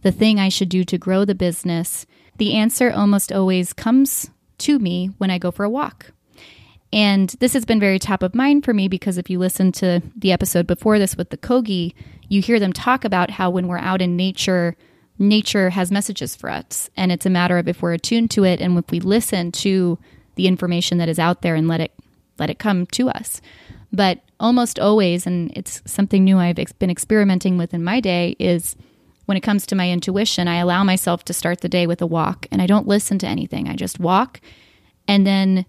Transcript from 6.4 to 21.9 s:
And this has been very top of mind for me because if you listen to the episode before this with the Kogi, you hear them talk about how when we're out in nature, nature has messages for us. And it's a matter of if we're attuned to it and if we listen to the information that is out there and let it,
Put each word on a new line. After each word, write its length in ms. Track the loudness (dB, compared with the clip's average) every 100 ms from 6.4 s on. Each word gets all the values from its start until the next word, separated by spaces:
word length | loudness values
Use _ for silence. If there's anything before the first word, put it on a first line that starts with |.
| -20 -20 -20 _ _
And 360 | 2 4 4 2 0
this 140 | 0
has 120 | 0 0
been 140 | 2
very 200 | 2 2
top 240 | 0 -2
of 100 | 0
mind 300 | 0 2 2
for 100 | 2
me 140 | 0 0
because 300 | -2 -4 -4
if 120 | -4
you 100 | -2
listen 320 | -2 2 0
to 280 | 2 0 0 -2 -4
the 160 | 0
episode 340 | 0 0 0 0
before 320 | 0 2 2
this 180 | 2 -2
with 140 | -8
the 60 | -10
Kogi, 560 | -2 0 0 -2 -4 -8 -20 -20 -2
you 120 | 0
hear 180 | 2 2
them 140 | 0
talk 300 | -2 -2 0
about 280 | 0 0 -2
how 180 | -2 -2
when 180 | -2 -4
we're 100 | -4
out 240 | -4 -2
in 140 | 0 0
nature, 600 | -2 -2 0 0 0 -4 _ _ _ 0
nature 500 | 4 4 2 0 2
has 200 | 0 0
messages 440 | -2 -2 -8 -10 -10
for 140 | -8
us. 400 | -10 -8 -10 -10 -2
And 160 | -2
it's 140 | 0 0
a 40 |
matter 280 | 2 2 2
of 100 | 0
if 140 | -2
we're 120 | -4
attuned 380 | -4 0 0 2
to 140 | 2 2
it 160 | 2
and 160 | 2 0
if 120 | 0
we 100 | -4
listen 520 | 2 0 0 -4 -4
to 460 | -2 0 2 0 -2 -8 -20 _ -2
the 120 | 0
information 500 | 2 0 -2 0 0
that 100 | 0
is 100 | 0
out 220 | 0 0
there 140 | 0 0
and 120 | 0
let 140 | 0
it, 100 | -4